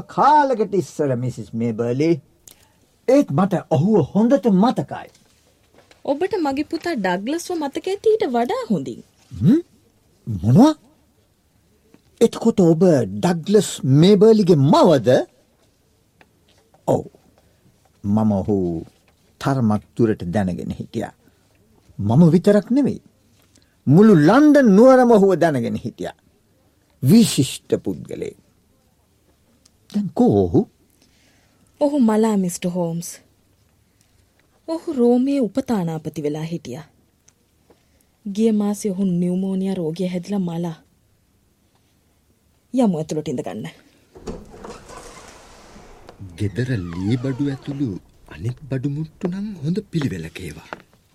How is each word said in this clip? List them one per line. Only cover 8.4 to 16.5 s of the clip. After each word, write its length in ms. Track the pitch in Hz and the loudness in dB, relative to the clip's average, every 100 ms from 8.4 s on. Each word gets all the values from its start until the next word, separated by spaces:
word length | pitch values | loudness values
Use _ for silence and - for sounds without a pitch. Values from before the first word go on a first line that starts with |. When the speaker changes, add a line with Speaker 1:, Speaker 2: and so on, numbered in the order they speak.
| 247 480 | -2 -4
Speaker 2:
හොඳින්. 360 | 480 180 131 107 - _ _ | -4 -4 -4 -12 -18 _ _
Speaker 1:
හ්ම්? 280 | 85 131 311 - _ _ _ _ _ - | -2 2 2 0 _ _ _ _ _ -10
මොනවා? 480 | 101 101 143 294 302 _ _ _ _ _ _ _ _ _ _ _ _ _ _ | -4 2 4 4 2 _ _ _ _ _ _ _ _ _ _ _ _ _ _
එතකොට 400 | 226 - 226 226 | -2 0 -2 2
ඔබ 220 | 170 160 185 147 104 | 2 4 4 2 0
ඩග්ලස් 540 | 101 180 175 156 208 - - 135 | -2 -2 -2 0 0 0 -4 2
මේබර්ලිගේ 680 | 139 180 208 214 220 180 156 | 4 6 6 6 4 4 4
මවද? 480 | 135 302 240 143 110 147 349 _ _ _ _ _ _ _ _ _ _ _ _ | 4 4 4 4 4 2 0 _ _ _ _ _ _ _ _ _ _ _ _